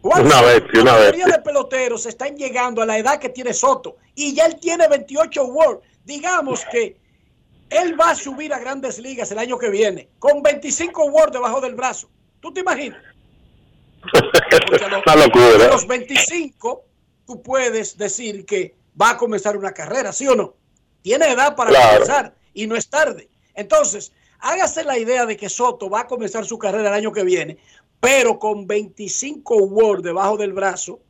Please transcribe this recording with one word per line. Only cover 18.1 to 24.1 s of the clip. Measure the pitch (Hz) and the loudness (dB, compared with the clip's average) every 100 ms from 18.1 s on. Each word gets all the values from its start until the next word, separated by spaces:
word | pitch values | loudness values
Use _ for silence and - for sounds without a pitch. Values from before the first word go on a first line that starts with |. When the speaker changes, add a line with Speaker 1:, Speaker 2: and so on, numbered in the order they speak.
| - 233 196 - | -6 -10 -12 -6
Speaker 1:
que | 202 185 _ _ - | -6 -6 _ _ 0
va | 220 | 0
a | 240 | 0
comenzar | 233 208 208 202 | -4 -4 -4 -6
una | 196 | -8
carrera, | - 156 247 220 | -10 -8 -6 -6
¿sí | 170 269 | -6 0
o | 233 | 0
no? | 185 _ _ _ _ _ | -2 _ _ _ _ _
Tiene | 180 262 320 | -4 0 2
edad | 247 285 294 | 2 0 0
para | 233 | 4
Speaker 2:
Claro. | 131 - | 6 8
Speaker 1:
comenzar | 107 - 277 - _ _ | 6 4 0 -2 _ _
y | 202 214 | -10 -6
no | 226 | -6
es | - | -4
tarde. | 285 294 175 _ _ _ | -2 -2 -4 _ _ _
Entonces, | - 208 311 285 208 - | -16 0 0 0 -6 -14